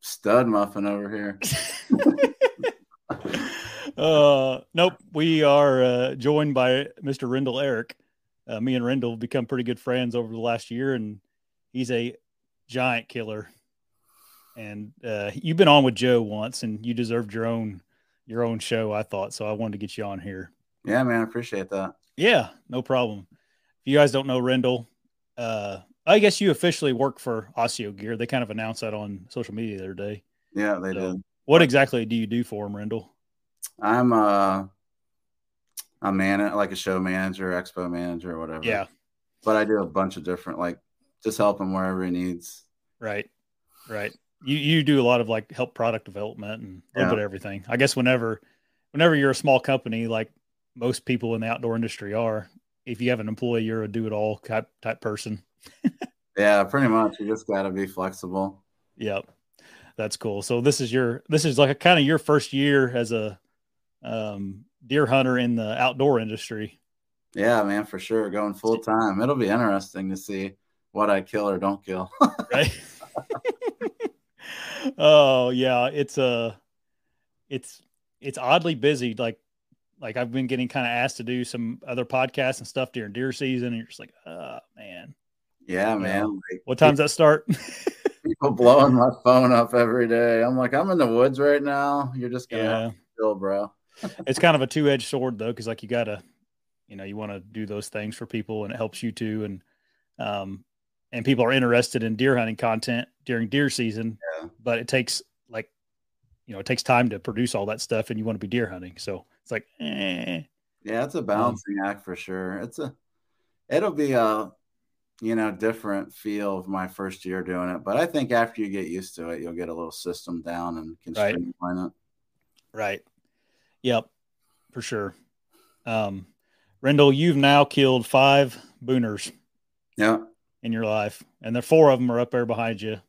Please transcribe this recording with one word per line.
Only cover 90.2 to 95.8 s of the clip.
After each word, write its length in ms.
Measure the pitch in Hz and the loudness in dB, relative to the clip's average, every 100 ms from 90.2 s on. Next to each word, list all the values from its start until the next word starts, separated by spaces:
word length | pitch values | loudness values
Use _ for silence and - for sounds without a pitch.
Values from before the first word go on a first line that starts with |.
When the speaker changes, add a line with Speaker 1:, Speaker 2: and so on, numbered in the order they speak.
| 120 113 | 4 4
Speaker 1:
I'm 140 | 117 131 | 2 2
like, 160 | 123 | 0
"I'm 160 | 135 190 | 0 2
in 80 | 185 | 2
the 80 | 131 | 4
woods 320 | 113 131 131 | 6 4 4
right 220 | 143 147 | 4 4
now. 500 | 143 143 143 143 135 131 | 2 0 0 0 -2 -6
You're 140 | 123 | -6
just 200 | 123 - | -6 -6
gonna 140 | 117 | -4
have 180 | 113 113 | -2 -2
Speaker 2:
Yeah. 80 | 113 | -4
Speaker 1:
to 40 | 113 _ - | -8 _ -2
chill, 160 | 110 101 | -2 0
bro." 360 | 95 98 101 _ _ _ | -2 -2 -4 _ _ _
<laughs> 240 | 214 - - | -12 -10 -6
Speaker 2:
It's 120 | 131 | 2
kind 180 | 175 156 | 4 4
of 60 | |
a 40 | 127 | 2
two-edged 400 | - 147 139 113 | 0 2 2 0
sword, 300 | 139 127 113 | -4 -4 -4
though, 140 | 110 | -6
'cause, 120 | 120 113 | -6 -8
like, 140 | 113 | -8